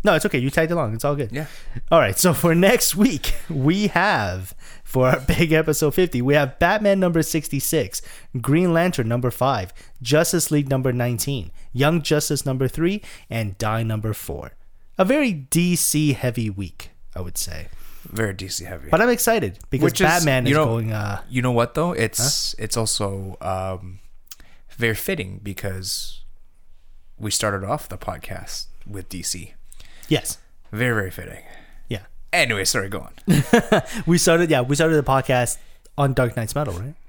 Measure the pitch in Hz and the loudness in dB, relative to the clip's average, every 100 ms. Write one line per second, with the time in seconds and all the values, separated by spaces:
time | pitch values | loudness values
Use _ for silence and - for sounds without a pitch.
0 | 208 160 139 139 131 156 160 175 123 113 | 6 4 4 0 0 0 0 0 -2 -2
1 | 143 147 113 123 156 - - - - 170 | -2 -2 -4 -6 -8 -10 -8 -8 4 4
2 | 113 95 180 135 170 165 196 240 - 165 | 6 4 4 4 4 6 6 4 2 4
3 | 208 147 - - - 151 135 185 208 175 | 2 2 -2 -2 -2 0 2 2 2 2
4 | 196 165 101 92 92 - - - - 131 | 2 2 0 -4 -8 -12 -16 -14 -4 2
5 | 127 131 - 170 170 156 160 151 151 143 | 4 4 2 2 4 4 4 2 2 2
6 | 185 - 123 147 139 - 170 214 208 196 | 2 2 4 4 2 2 2 4 4 4
7 | 185 165 151 160 - 139 - 160 107 - | 4 2 2 0 -2 -4 0 0 -2 -6
8 | - - - 127 117 151 180 165 180 165 | -10 -16 -10 -6 2 4 4 4 2 0
9 | 113 120 123 - 131 123 92 - - - | 0 0 -2 0 0 0 -6 -12 -18 -12
10 | 117 147 170 175 - 147 139 135 127 123 | 2 4 4 0 2 0 2 0 0 0
11 | 123 120 - 135 85 - - 120 143 170 | 0 -2 -2 -4 -6 -10 -8 2 4 4
12 | - 151 - 143 139 131 131 151 170 208 | 2 0 2 -2 -2 0 0 0 0 -2
13 | - - - 113 104 95 107 110 113 110 | -8 -18 -8 -4 -4 -4 -2 0 -2 -2
14 | 110 107 - - - - - - - - | -4 -6 -8 -10 -10 -16 -20 -20 -18 0
15 | 190 285 269 170 131 165 175 175 - 151 | 2 4 2 -2 0 2 4 2 2 2
16 | 151 135 127 120 110 98 92 - - - | 2 2 -2 -2 -4 -4 -10 -10 -16 -16
17 | - - 90 - - 80 73 - - - | -14 -10 -8 -6 -6 -8 -10 -10 -12 -12
18 | - - 110 95 95 - 85 87 73 165 | -10 -2 -2 -2 -8 -8 -8 -10 0 2
19 | 233 240 - 226 113 - - 131 - - | 4 2 2 2 0 -6 -4 2 2 4
20 | 151 175 160 131 123 147 143 113 113 107 | 4 6 4 2 4 4 4 0 -2 -2
21 | 104 101 - 127 127 120 120 - 170 - | -4 -4 -4 -2 2 2 2 0 -2 0
22 | 113 - 135 - - - 107 - 110 - | 0 2 0 0 -4 -6 -4 -2 0 0
23 | 101 98 95 - - 95 95 92 92 92 | -2 -4 -8 -8 -6 -4 -4 -6 -10 -16
24 | - - - - - - - - 117 107 | -18 -20 -20 -20 -20 -20 -18 -2 0 0
25 | - 185 92 98 101 92 101 92 92 - | -2 -4 -4 -8 -10 -8 -6 -6 -6 -6
26 | - - - - - - - - - - | -6 -8 -10 -14 -18 -20 -20 -20 -20 -20
27 | - - 107 - 107 98 98 135 - 90 | -20 -10 -4 0 0 -2 -4 -6 -6 -10
28 | - 87 - 95 - - - - - 101 | -8 -8 -10 -10 -8 -10 -10 -12 -10 -10
29 | - 92 - 90 - - - - - - | -10 -8 -6 -8 -10 -16 -16 -14 -16 -16
30 | - 151 - - - - - 107 123 110 | 0 0 0 -10 -14 -20 -12 -2 0 0
31 | 95 - - - - - - - - 113 | -2 -8 -14 -14 -18 -20 -20 -18 -10 -10
32 | - - - 175 139 107 92 117 98 98 | -10 -16 -2 0 2 2 0 -2 -4 -8
33 | - - - 147 - 233 - 208 - 226 | -10 -10 2 2 6 4 4 2 0 -6
34 | 160 170 - 165 175 143 127 143 160 156 | 2 4 6 4 4 2 2 2 4 4
35 | 139 135 127 127 120 - - - - - | 4 2 4 2 2 -4 -12 -20 -16 -2
36 | 139 131 123 117 110 143 143 87 120 156 | 0 2 0 -2 -4 -4 -4 -6 -10 -12